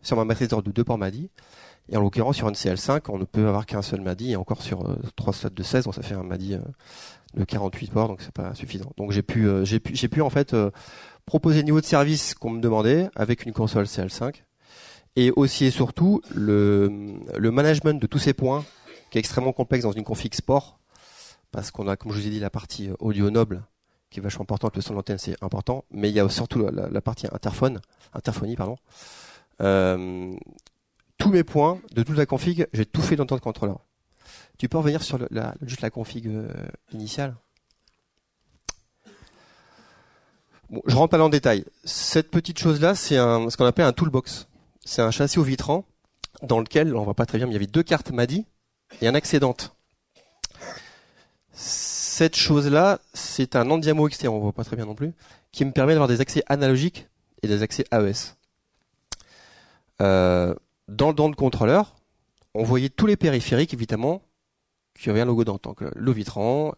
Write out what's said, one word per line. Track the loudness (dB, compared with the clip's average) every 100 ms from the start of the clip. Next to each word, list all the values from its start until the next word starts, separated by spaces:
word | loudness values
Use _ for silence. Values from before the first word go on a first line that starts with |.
sur | -2 0
ma |
matrice | 2 0 0
d'ordre | 0 -2
de |
deux | -2
ports | 0 0
madi, | -2 -6 -12 _ _ -20 -20 _ -4
et | 0
en |
l'occurrence | 2 2 0 0
sur | -2
une |
C | -2 -2
L | -2
cinq, | 0 -2 -2
on | -6
ne |
peut | -4 0 2
avoir | 0 -2
qu'un | -6
seul | -6 -6
madi | -6 -6 -4
et | -4
encore | -4 -6
sur, | -6 -6 -4
euh, | -6 -8 -8
trois | -6
slots | -6 -8
de | -8
seize, | -2 -2
donc | -2
ça | -8
fait | -10
un | -10
madi, | -8 -8 -8
euh, | -8 -10 -16 _ -20 -20 -20 _
de | -6
quarante-huit | -4 -4 -6 -8 -4
ports, | -2 -2
donc | -4
c'est | -12
pas | -10 -10
suffisant. | -10 -10 -10 -12 -10
Donc | -4
j'ai | -2
pu, | -2 2 2
euh, | 2
j'ai | 0 -2
pu, | -2
j'ai | -4 -2
pu | 0
en | 0
fait, | 0 0
euh, | 2 0 -4 -20 -20 -20 -20 -2
proposer | 0 4 4
le |
niveau | 4 2
de | 4
service | 2 4 0 -2
qu'on | -6 -6
me | -2
demandait | 2 2 4 2 0
avec | -4 -2 -2 -4
une |
console | -4 0 0 -2
C | -4
L | -6
cinq, | -6 -8 -8 _ _ _ -20 -20 -20 _ 2
et | 4 4
aussi | 2 2
et | 0
surtout | 2 -2 2 2 2 -2
le, | -4 2 4 4 4 2 0 -10 -12 -10 -2
le | 0
management | 4 4 4 2 0
de | 0
tous | 0
ces | 0
points, | 0 0 -2 -6 _ -20 -20 _
qui | -4
est |
extrêmement | -2 -2 -2
complexe | -2 0 0
dans | 0
une | -4
config | -6 -6 -6
sport, | -8 0 0 0 _ _ _ -20 -20 -20 -20 _
parce | -4 -4
qu'on | -6 -4
a, | -4
comme | -2
je | -4
vous | -4
ai |
dit, | -4
la | -4
partie, | -6 -10 -10 -8
euh, | -4
audio | -2 2 2
noble, | 4 2 0 -12 _ _ _ _
qui | -10
est |
vachement | -8 -8
importante, | -6 -4 -4
le | -4
son | -8
de | -8
l'antenne | -6 -8
c'est | -8 -8
important, | -8 -6 -4 -6 -8
mais | -4 0
il | 2
y |
a | 2
surtout | 0 -4 -2
la, | -2
la, | -2 -4
la | -4
partie | -4 -6 -8
interphone, | -6 -6 0 0 0 -12 _ _
interphonie, | -10 -6 -6 -6 -6
pardon. | -6 -8 _ -20 -20 -20 -20 -20 _ -2
Euh, | 2 4 4 0 -4 -8 -10 -12 -16 -20 _ _ _ _ _ 0
tous | 4
mes | 4
points | 4 4 2 2 -6
de | -4
toute | 0 0
la | 0
config, | 0 -2 -2 -2
j'ai | -2 -2
tout | 0
fait | 0
dans | 0
le | 0
temps | -2
de |
contrôleur. | -4 -4 -6 -6 _ _ _ _ -20 -20 -20 -8
Tu | -2
peux | 0
revenir | 0 0
sur | -4 -6
le, | -4
la, | -6 -6 -8
juste | -12 -6
la | -6
config, | -6 -10 -8 -8
euh, | -8 -8 -10 -12 -16 _
initiale ? | -12 -10 -6 -6 -8 _ _ _ _ _ _ _ _ _ _ _ _ -18 -18 _ _ -20 -20 -20 _ _ _ _ _ _ _ _ _ _ _ _ _ -14
Bon, | -8 2
je |
rentre | 4 6
pas | 6
dans |
le | 6
détail. | 4 4 2 -2 _
Cette | -10 -6 0 0 2
petite | -2 -2 -2
chose-là, | 0 2 2
c'est | 2 2 4
un, | 6 4 0
ce | 2
qu'on |
appelle | 4 6 4
un |
toolbox. | 4 0 0 -4 -12 -16 _ _ _
C'est | -8 0
un | 2
châssis | 2 2 2
au |
Vitran | 2 0 0 -2 -2 _ _ _ -18 -14
dans | 0 0
lequel, | 2 2 2
on | 0
voit | -2
pas | -2 0
très | 0
bien, | 0
mais |
il |
y | -2
avait | 0
deux | 0
cartes | 2 0 -2
madi | -2 0 0 -6 _ _ _ _ -2
et | 2
un |
accès | 2 2 2
Dante. | 2 0 -10 _ _ _ _ _ _ _ -16 -14 -18 -18 -20 -20 _ _ _ _ _
Cette | -16 -8 -6 -6 -6 -6 2 2 2
chose-là, | 2 2 4 4 4 2 _
c'est | -12 -10 -4 0 2
un | 2
Andiamo | 2 2 2 2
X | 0
T, | -2
on | 0
voit | -2
pas | -4
très | -6 -6
bien | -8
non |
plus, | -6 -8 -8 -20 -20 _
qui | -2
me | 0
permet | 4 4
d'avoir | 6 6
des | 4
accès | 2 -2 0
analogiques | 2 4 4 2 -4 -20 _ _ -8
et | -2
des | 0
accès | 0 -4 0
A | 2
E | 2
S. | -2 -8 _ _ _ _ _ _ _ _ -16 -16 _ _ _ _ _ _ 0
Euh, | 2 4 4 4 0 -4 _ _ -16
dans | 0 0
le |
Dante | 4 0 2
contrôleur, | -2 2 4 4 2 _ _ _ _ _ _
on | -4
voyait | 0 2 0
tous | 2 2
les | 4
périphériques, | 2 0 2 2 2
évidemment, | -2 -4 -2 -2 -4 _ _ _ _ _ _ _ _
qui | -2
avaient | 0
un | 2
logo | 2
Dante. | 0 -2
Donc, | -10 -10
le | -10 -4 -2
Vitran, | -2 -4 -2 0 0 -2